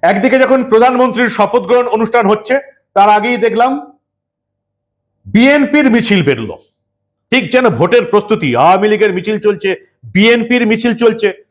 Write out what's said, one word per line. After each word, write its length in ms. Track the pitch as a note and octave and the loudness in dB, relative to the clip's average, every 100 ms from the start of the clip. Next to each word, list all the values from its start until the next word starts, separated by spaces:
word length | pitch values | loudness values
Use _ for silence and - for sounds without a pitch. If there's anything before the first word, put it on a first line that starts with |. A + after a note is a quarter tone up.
একদিকে 360 | E3+ G3 B3+ C4 | 0 0 0 2
যখন 260 | C4 C4 | 2 0
প্রধানমন্ত্রীর 640 | B3+ A3 B3 B3+ B3+ G#3+ A#3+ | 2 2 2 2 -2 0 -4
শপথ 340 | G#3 G#3 A3+ | -2 -2 -2
গ্রহণ 240 | F#3 B3 B3 | 0 0 0
অনুষ্ঠান 380 | A3 A3 A#3+ G3+ | -2 0 0 0
হচ্ছে, 340 | G#3+ - C4 - _ _ | -2 -2 -4 -4 _ _
তার 140 | - G3+ | 0 2
আগেই 260 | G#3 G#3+ B3 | 2 0 -2
দেখলাম 560 | A3+ A3 B3 C#4 C#4+ _ _ _ _ _ _ _ _ _ _ _ _ _ - | -2 0 -2 -2 -10 _ _ _ _ _ _ _ _ _ _ _ _ _ -4
বিএনপির 640 | G3 B3+ C#4+ C#4 D4 C4+ | 0 2 2 2 0 2
মিছিল 320 | A3+ A3+ G3+ | 0 0 0
বেরলো, 360 | C#3+ C3+ G#2+ D#2+ _ _ _ _ _ _ _ | 0 -2 -6 -14 _ _ _ _ _ _ _
ঠিক 220 | B3 C4 | -4 0
যেন 160 | B3 B3 | 0 0
ভোটের 360 | C3 F3 A#3+ | 0 0 0
প্রস্তুতি। 520 | - G#3 G#3 A3 D3 A#2+ | 2 -2 0 -4 -2 2
আওয়ামী 320 | D3 F#3+ G#3 | 2 2 0
লীগের 240 | G#3+ G#3 | 0 0
মিছিল 280 | F#3 F#3 G#3+ | -2 -6 -4
চলছে, 300 | G#3+ G3+ F#3+ F#3 _ _ | -2 -4 -4 -6 _ _
বিএনপির 600 | A#2 C#3 A3 A#3+ A3+ B3 A#3 | -6 0 2 2 0 -2 0
মিছিল 280 | A3+ A#3+ | -2 -2
চলছে 340 | A3 A#3 A3+ G3+ F#3 _ | 0 0 0 -4 -6 _